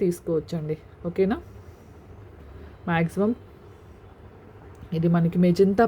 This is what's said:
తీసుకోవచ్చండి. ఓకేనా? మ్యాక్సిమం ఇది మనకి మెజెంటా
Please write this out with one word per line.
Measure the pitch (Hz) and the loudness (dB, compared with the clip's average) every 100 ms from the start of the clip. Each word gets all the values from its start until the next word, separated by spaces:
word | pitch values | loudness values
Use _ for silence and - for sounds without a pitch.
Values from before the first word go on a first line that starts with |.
తీసుకోవచ్చండి. | 185 175 - 160 - 170 151 156 - - 170 | 0 -2 -4 -4 -4 -6 -6 -8 -10 -12 -8
ఓకేనా? | 175 190 302 - - - - - - - - - - - - - - - | -2 0 -2 -6 -20 -20 -20 -20 -20 -20 -20 -20 -20 -20 -20 -20 -12 -4
మ్యాక్సిమం | 165 165 180 208 240 - - - - - - - - - - - - - - - 165 | -2 0 0 -2 -2 -8 -20 -20 -20 -20 -20 -20 -20 -20 -20 -20 -20 -20 -20 -8 -2
ఇది | 170 170 | 2 2
మనకి | 165 175 180 | 2 4 4
మెజెంటా | 175 190 202 | 6 4 4